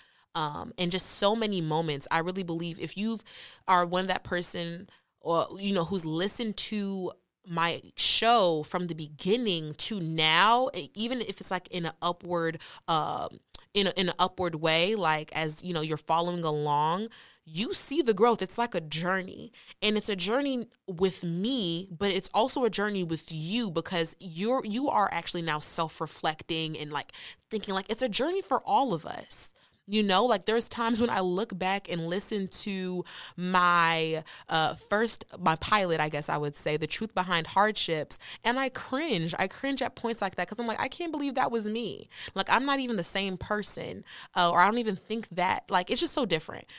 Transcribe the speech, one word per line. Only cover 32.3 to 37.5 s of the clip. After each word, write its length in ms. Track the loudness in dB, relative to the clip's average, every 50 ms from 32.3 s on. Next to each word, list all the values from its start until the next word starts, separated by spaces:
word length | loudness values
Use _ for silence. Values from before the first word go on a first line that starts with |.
| -2 -2 -4 -2 -2 -2
to 440 | -2 -2 -2 -4 -4 -4 -4 -6 -6 -8 -10 -16 -16 -14 -10
my, 880 | -6 -4 2 2 4 6 6 6 6 6 4 4 2 0 0 -2 -4 -6 -8 -16 -18 -8 -2
uh, 280 | 0 2 2 2 0
first, 500 | -2 -4 -2 0 2 2 2 0 -2 -4 -10 -8 0
my 160 | 2 2 2
pilot, 440 | 2 2 2 2 2 4 2 2 2
I 100 | 0 0
guess 200 | -2 -2 -2 0
I 80 | -2 0
would 180 | -2 -2 -2
say, 220 | -2 -2 0 0 0
The 80 | -2
Truth 300 | -2 -4 -4 -4 -4 -2
Behind 320 | -2 0 2 2 0 0
Hardships, 720 | 2